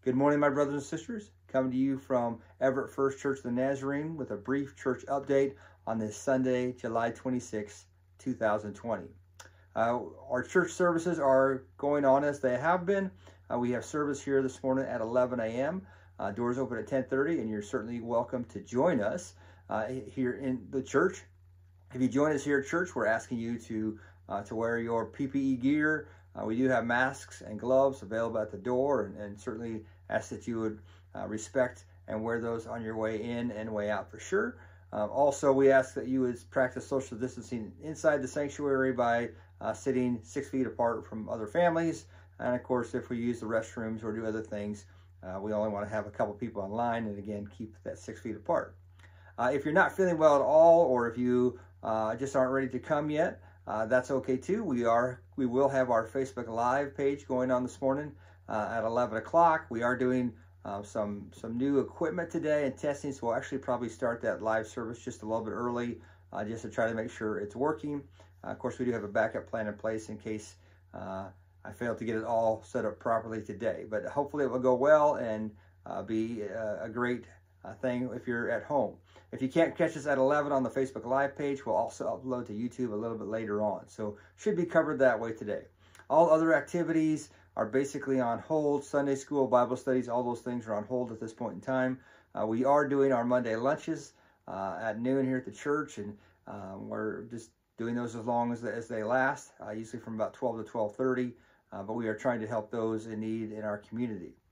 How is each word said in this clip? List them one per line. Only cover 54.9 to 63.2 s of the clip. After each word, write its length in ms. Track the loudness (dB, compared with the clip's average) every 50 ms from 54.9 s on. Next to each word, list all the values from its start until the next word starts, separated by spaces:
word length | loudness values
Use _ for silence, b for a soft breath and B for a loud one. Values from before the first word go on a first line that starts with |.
| 4 4 4 2 -2 -6 -14 -14 -4 -2
we 80 | -2
will 240 | 0 4 4 4 4
have 200 | 4 2 2 4
our 160 | 4 2 2
Facebook 440 | 0 -2 -2 -2 -2 -4 -8 -8 -4
Live 460 | -2 0 2 2 2 2 0 -2 -4
page 300 | -2 0 0 0 -2 -4
going 240 | -4 -2 0 2 2
on 140 | 2 0 0
this 180 | -2 -6 -2
morning, 300 | 0 0 0 0 -2 -6 -10 b b b b b b -6
uh, 240 | -4 -4 -2 -2 -2
at 100 | -2 -2
eleven 340 | 0 2 2 0 0 0 -4
o'clock. 500 | -6 2 6 8 8 8 6 4 0 -4
We 140 | -4 0 0
are 140 | 0 2 2
doing, 360 | 2 2 2 2 2 0 -4 b b b b b -10
uh, 180 | -8 -8 -8 -8
some, 480 | -6 -4 -4 -2 -2 -4 -8 -10 -14
some 260 | -16 -14 -10 -8 -4 -2
new 220 | 0 2 2 2
equipment 500 | 2 0 -2 -2 -2 -2 -2 -2 -6 -4
today 360 | -4 -4 0 2 2 2 2
and 120 | 0 -4 -2
testing, 360 | -2 -2 -2 -2 -4 -8 -8
so 140 | -4